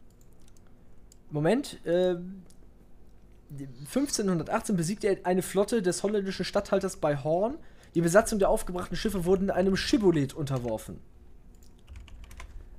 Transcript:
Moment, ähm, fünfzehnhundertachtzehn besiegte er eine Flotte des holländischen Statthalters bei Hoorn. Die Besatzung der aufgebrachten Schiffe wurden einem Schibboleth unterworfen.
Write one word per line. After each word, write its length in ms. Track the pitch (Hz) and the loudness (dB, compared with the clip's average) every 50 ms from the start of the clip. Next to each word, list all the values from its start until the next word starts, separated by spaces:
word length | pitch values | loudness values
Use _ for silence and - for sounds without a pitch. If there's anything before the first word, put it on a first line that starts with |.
| - - - - - - - - - - - - - - - - - - - - - - - - - - | -20 -20 -20 -20 -20 -20 -20 -20 -20 -20 -20 -20 -20 -20 -20 -20 -20 -20 -20 -20 -20 -20 -20 -20 -14 -8
Moment, 500 | 151 147 151 165 220 277 285 - - - - | -4 0 2 2 2 2 0 -4 -10 -8 -4
ähm, 580 | - 170 180 180 185 180 175 180 185 196 190 170 - - - - - - - - - - - - - - - - - - - - - 151 139 139 135 120 117 151 | 0 2 2 4 2 0 -2 -6 -10 -14 -14 -16 -20 -20 -20 -20 -20 -20 -20 -20 -20 -20 -20 -20 -20 -20 -20 -20 -20 -20 -20 -20 -16 -14 -14 -14 -14 -14 -14 -8
fünfzehnhundertachtzehn 880 | - - 254 285 285 - - 208 190 185 165 151 - - 226 - - 208 | -2 0 0 0 0 0 0 2 2 2 0 0 0 -2 -2 0 0 0
besiegte 300 | 175 160 160 214 - - | 0 0 0 -2 0 0
er 180 | 202 190 - - | 0 0 0 2
eine 160 | 180 180 185 | 2 2 2
Flotte 400 | 175 - - 190 208 202 247 233 | 2 2 2 2 2 4 2 2
des 220 | 180 180 170 - - | 2 2 0 0 0
holländischen 420 | 202 214 208 196 196 185 - 180 | 0 0 0 -2 -2 -4 -4 -4
Statthalters 520 | - - 202 202 - 208 196 190 185 - | -2 0 -2 0 2 0 0 0 -2 -4
bei 200 | - - 151 147 | -2 0 0 0
Hoorn. 400 | 139 135 151 160 180 208 233 294 330 - - - - - - - | 0 0 0 2 2 2 0 -2 -6 -12 -16 -20 -20 -10 -4 0
Die 60 | 165 | 2
Besatzung 380 | 170 170 165 208 226 - 226 202 | 4 6 6 6 6 6 2 2
der 100 | 190 156 | 2 4
aufgebrachten 460 | - 220 - - 180 180 180 - 185 | 2 2 0 -2 -6 -6 -6 -6 -4
Schiffe 300 | - - 220 196 190 165 | -2 -2 -2 -2 0 2
wurden 240 | 175 196 185 196 190 | 2 2 4 2 2
einem 260 | - 175 185 196 196 | 2 2 2 4 2
Schibboleth 580 | - - - - 247 202 185 165 151 139 135 - | 2 2 2 2 4 6 6 6 4 2 0 -2
unterworfen. 680 | 160 147 135 139 127 120 117 110 107 - - 90 - - - - - - - - - - - - - - - - - - - - - - - - - - - - - - - - - - - - | -4 -4 -2 -2 -2 -2 -2 -4 -6 -6 -10 -14 -14 -16 -20 -20 -20 -20 -20 -20 -20 -20 -20 -20 -20 -20 -20 -20 -20 -20 -18 -16 -16 -16 -16 -16 -18 -18 -16 -16 -16 -14 -14 -14 -16 -16 -16 -18